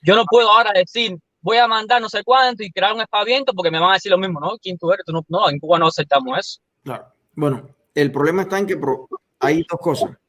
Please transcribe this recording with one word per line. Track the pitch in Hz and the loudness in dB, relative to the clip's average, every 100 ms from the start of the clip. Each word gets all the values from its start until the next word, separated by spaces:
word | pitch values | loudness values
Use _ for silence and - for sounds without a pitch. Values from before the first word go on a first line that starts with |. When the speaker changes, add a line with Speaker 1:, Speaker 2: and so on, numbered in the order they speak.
| 151 | 4
Speaker 1:
Yo | 208 | 4
no | 233 | 6
puedo | 233 226 | 4 6
ahora | 220 311 | 4 4
decir, | 294 - 233 226 180 _ _ | 2 0 -2 -6 -8 _ _
voy | 170 226 | -2 2
a | 240 | 2
mandar | 220 220 240 | 0 0 0
no | 220 | 0
sé | 214 196 | -8 2
cuánto | 254 254 226 | 4 4 0
y | 208 | -10
crear | 180 190 | -2 -2
un | 220 | -2
espaviento | 220 208 208 254 269 | -4 -4 -2 -2 -2
porque | 196 170 | -2 -2
me | 160 | 0
van | 180 | 2
a | |
decir | 190 202 | 2 2
lo | 180 | 0
mismo, | 190 160 | 0 -6
¿no? | 151 220 | -6 -8
¿Quién | - 180 | -10 -8
tú | 170 | -2
eres? | 190 - | -2 -2
Tú | |
no, | 165 160 | -8 -4
no, | 170 196 | -2 0
en | 143 | 0
Cuba | 156 170 | 2 4
no | 165 | 2
aceptamos | - 147 143 131 139 | 0 0 0 0 -6
eso. | - - _ _ | -8 -14 _ _
Speaker 2:
Claro. | - 120 - _ _ - | -14 -14 -14 _ _ -4
Bueno, | 147 127 - _ _ - | -4 -4 -10 _ _ -2
el | 143 | -2
problema | 143 147 180 | 0 0 0
está | 190 190 | -2 -4
en | 196 | -4
que | 175 | -4
pro-, | 143 131 - - _ _ | -4 -4 -6 -18 _ _
hay | 139 156 165 | -2 0 -2
dos | 170 | -4
cosas. | 170 143 - - | -4 -2 -4 -8